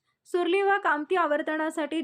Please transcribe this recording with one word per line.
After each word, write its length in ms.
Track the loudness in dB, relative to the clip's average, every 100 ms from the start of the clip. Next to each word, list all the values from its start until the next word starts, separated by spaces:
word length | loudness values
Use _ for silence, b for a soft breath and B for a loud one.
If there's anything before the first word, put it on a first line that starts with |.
| _ _
सुरली 380 | -4 -2 2 2
व 80 | 2 2
कामती 320 | 2 -2 0 0
आवर्तनासाठी 840 | 2 0 -2 -2 -4 -4 -4 -4